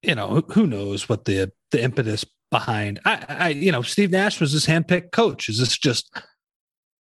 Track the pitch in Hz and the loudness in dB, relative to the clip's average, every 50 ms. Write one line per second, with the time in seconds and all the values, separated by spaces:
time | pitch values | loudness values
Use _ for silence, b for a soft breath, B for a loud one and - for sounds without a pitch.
0 | - - 160 113 101 95 107 156 160 - - 208 226 165 117 101 101 101 101 101 | 0 0 0 0 -2 0 0 0 0 2 2 2 4 4 2 -2 -4 -4 -4 -6
1 | - - 113 101 - - 98 95 95 98 - _ _ _ - 120 117 131 117 - | -2 -2 -4 -2 0 -2 0 0 0 -2 -4 _ _ _ 0 0 0 0 0 -2
2 | 123 107 104 104 - _ _ _ _ _ - - - - 113 104 104 101 101 104 | -2 -2 -2 -4 -6 _ _ _ _ _ -2 -2 -2 0 -4 -2 -2 -4 -6 -2
3 | - - 220 - - - 143 - 180 175 151 143 160 190 165 123 117 - - - | -2 -2 -2 -2 -4 -12 -6 -2 -2 -2 0 2 2 2 2 2 -2 -2 0 2
4 | 202 190 175 185 196 214 - - 170 143 139 156 - - 160 170 160 - 180 180 | 2 2 2 2 2 0 0 0 -2 0 0 0 2 2 2 2 2 2 0 0
5 | 175 - - - - 202 - - - - 107 110 127 117 - - - 143 120 - | 0 -2 0 2 2 2 0 -2 -6 -4 -2 0 0 0 0 0 0 0 0 0
6 | - _ B B B B B B _ _ _ _ _ _ _ _ _ _ _ _ | -4 _ B B B B B B _ _ _ _ _ _ _ _ _ _ _ _